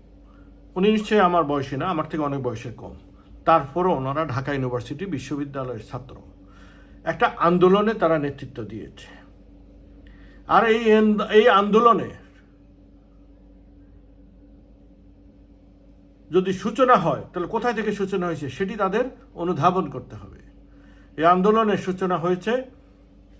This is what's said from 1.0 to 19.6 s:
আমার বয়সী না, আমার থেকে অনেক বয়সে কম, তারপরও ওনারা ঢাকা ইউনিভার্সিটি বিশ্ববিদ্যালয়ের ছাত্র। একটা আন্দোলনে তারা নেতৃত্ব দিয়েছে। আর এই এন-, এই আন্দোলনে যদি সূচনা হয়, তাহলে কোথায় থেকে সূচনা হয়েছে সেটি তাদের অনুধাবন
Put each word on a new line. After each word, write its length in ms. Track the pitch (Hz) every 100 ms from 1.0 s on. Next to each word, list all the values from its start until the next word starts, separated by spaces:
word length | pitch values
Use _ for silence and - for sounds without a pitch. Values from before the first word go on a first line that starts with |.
| 214 214
আমার 240 | 180 175
বয়সী 340 | 143 143 131 139
না, 100 | 180
আমার 220 | 160 156
থেকে 140 | 156
অনেক 200 | 143 139
বয়সে 280 | 123 113 120
কম, 240 | - 92 - - - - - -
তারপরও 500 | 160 131 175 180 143
ওনারা 300 | 131 143 160
ঢাকা 280 | 127 135
ইউনিভার্সিটি 520 | 139 127 120 - 143 196
বিশ্ববিদ্যালয়ের 760 | 135 - 143 143 139 127 113 -
ছাত্র। 240 | 123 - - - - - - - - - -
একটা 280 | 165 165 233 -
আন্দোলনে 560 | 165 180 180 202 208
তারা 260 | 214 165 160
নেতৃত্ব 440 | 143 139 117 120
দিয়েছে। 440 | 104 110 76 - - - - - - - - - - - - - - - -
আর 200 | 175 226
এই 240 | 226 226
এন-, 320 | 214 214 208
এই 260 | 196 214 240
আন্দোলনে 600 | 202 202 220 240 185 117 - - - - _ - - - - _ - - - - - - - - - - - - - - - - - - _ - - - - - - _ - - - - _ -
যদি 220 | 170 190
সূচনা 420 | 185 226 240 254 214
হয়, 280 | 156 117 -
তাহলে 140 | 175 170
কোথায় 260 | 214 240
থেকে 180 | 220 214
সূচনা 340 | 202 196 196 175
হয়েছে 240 | 156 139
সেটি 260 | - 196 226
তাদের 300 | 190 214 254 - -
অনুধাবন 560 | 170 175 151